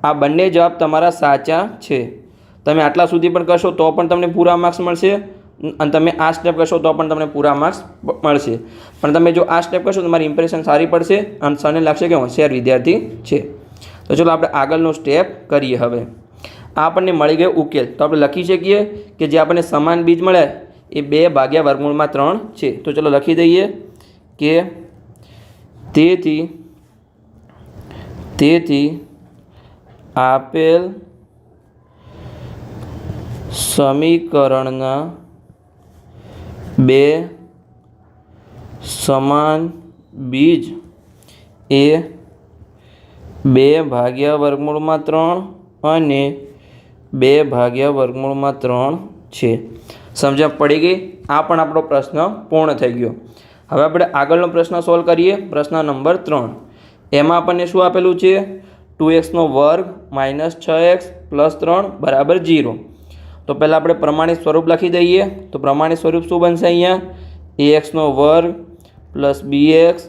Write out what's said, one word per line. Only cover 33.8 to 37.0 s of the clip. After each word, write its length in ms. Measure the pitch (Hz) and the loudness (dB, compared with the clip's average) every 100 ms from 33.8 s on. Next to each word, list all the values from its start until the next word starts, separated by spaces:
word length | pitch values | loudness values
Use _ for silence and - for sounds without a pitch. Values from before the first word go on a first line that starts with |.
| 139 139 160 170 170 147 135 131 131 131 131 135 160 170 - _ _ _ _ _ _ _ _ - - - - - - - 131 | 0 2 2 0 0 0 2 2 -2 -6 -4 -4 -8 -14 -20 _ _ _ _ _ _ _ _ -20 -20 -20 -20 -18 -8 0 4
બે 160 | 135 | 4